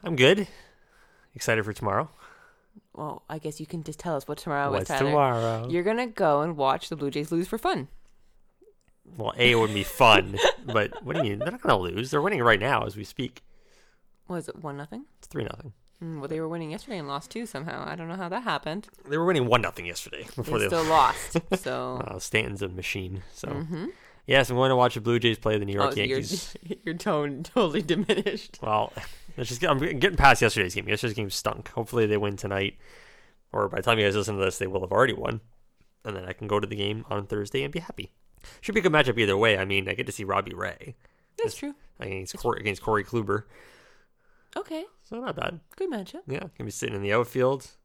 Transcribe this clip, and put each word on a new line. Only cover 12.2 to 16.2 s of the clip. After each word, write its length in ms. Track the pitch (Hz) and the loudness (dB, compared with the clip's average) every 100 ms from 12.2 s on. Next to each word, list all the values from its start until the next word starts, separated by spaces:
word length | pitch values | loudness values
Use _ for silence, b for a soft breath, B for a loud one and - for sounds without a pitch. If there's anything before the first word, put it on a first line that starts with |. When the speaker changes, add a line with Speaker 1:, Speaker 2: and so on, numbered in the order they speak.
Speaker 1:
winning 220 | 170 196 | 0 2
right 160 | 120 104 | 6 6
now 260 | 117 127 110 | 4 0 0
as 100 | 104 | -8
we 60 | 101 | -12
speak. 360 | - 123 - - b b b b b b _ _ | -8 -8 -8 -20 b b b b b b _ _
Speaker 2:
Was 180 | 175 165 | -10 -8
it 160 | - | -12
one 140 | 156 139 | -12 -10
nothing? 260 | 147 226 285 _ | -12 -14 -16 _
Speaker 1:
It's 80 | - | -12
three 160 | - | -8
nothing. 300 | 117 - 139 - _ _ | -8 -8 -16 -20 _ _
Speaker 2:
Mm, 180 | 165 | -12
well, 100 | 156 | -10